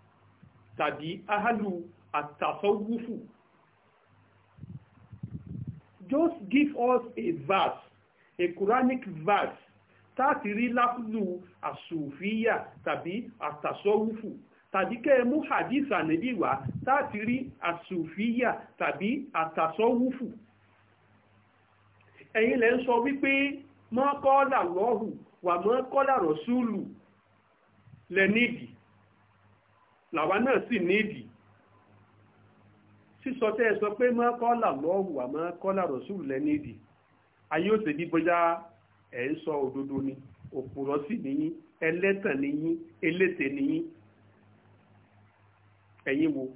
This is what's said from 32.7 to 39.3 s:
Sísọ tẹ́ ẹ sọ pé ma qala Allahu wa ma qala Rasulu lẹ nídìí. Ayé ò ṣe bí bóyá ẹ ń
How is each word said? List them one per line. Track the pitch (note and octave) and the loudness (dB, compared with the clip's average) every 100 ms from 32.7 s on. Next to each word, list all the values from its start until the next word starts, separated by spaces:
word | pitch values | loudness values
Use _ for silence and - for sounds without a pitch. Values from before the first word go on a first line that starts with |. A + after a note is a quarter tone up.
| _ _ - _ _ | _ _ -20 _ _
Sísọ | C4 - G#3+ | -10 0 0
tẹ́ | G#3+ A3+ | 2 2
ẹ | G3+ | 2
sọ | G#3 G#3+ | 0 2
pé | B3 | 2
ma | A#3+ A#3+ A#3+ | 4 2 2
qala | A#3+ A#3 G#3 | 2 2 2
Allahu | C#3 D#3 G3 F#3+ C#3+ | 0 0 0 -2 -4
wa | B2 | -4
ma | D3 E3+ | -4 -6
qala | E3+ F#3+ F#3+ | -4 -2 0
Rasulu | F3 B2+ - G3 | 0 -4 -6 -8
lẹ | C#3 C3+ | -4 -2
nídìí. | D3+ D3 A#2+ G#2 - _ _ _ _ _ _ | 0 -2 -4 -14 -20 _ _ _ _ _ _
Ayé | D#3 F#3+ | -2 2
ò | A3 | 2
ṣe | F#3 | 2
bí | D3 E3 | -2 0
bóyá | E3 E3 E3+ E3+ E3+ - - _ _ _ | 0 2 4 2 0 -6 -20 _ _ _
ẹ | B2 | -6
ń | C3 | -4